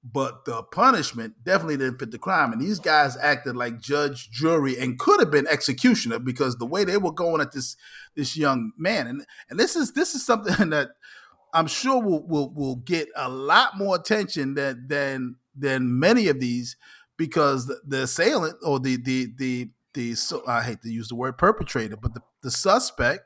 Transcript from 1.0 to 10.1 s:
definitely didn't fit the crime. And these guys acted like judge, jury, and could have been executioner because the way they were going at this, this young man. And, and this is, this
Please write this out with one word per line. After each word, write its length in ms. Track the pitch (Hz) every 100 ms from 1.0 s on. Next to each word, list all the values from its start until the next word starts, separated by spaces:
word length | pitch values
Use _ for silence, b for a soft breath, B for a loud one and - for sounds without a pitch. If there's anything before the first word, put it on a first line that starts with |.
| 139 117 113 -
definitely 360 | - 190 160 143
didn't 200 | 131 123
fit 140 | 117
the 60 | 113
crime. 340 | - 185 135
And 80 | 113
these 160 | 160 202
guys 380 | 165 156 143 123
acted 400 | 147 139 135 123
like 240 | 120 117
judge, 500 | - 143 143 131 -
jury, 480 | 113 160 165 135 123
and 180 | 127 127
could 220 | - 403
have 140 | 185
been 160 | 147 143
executioner 720 | 151 - 127 247 233 120 117
because 340 | 127 127 131 120
the 80 | 120
way 180 | 175
they 120 | 185 202
were 140 | 185
going 280 | 151 170 160
at 100 | 143
this, 260 | 139 127 - B B B
this 220 | - 135 156
young 340 | 147 131 110 -
man. 300 | 165 214 117
And, 180 | 127 - B B
and 80 | 143
this 160 | 311
is, 180 | 349 262
this 200 | - 349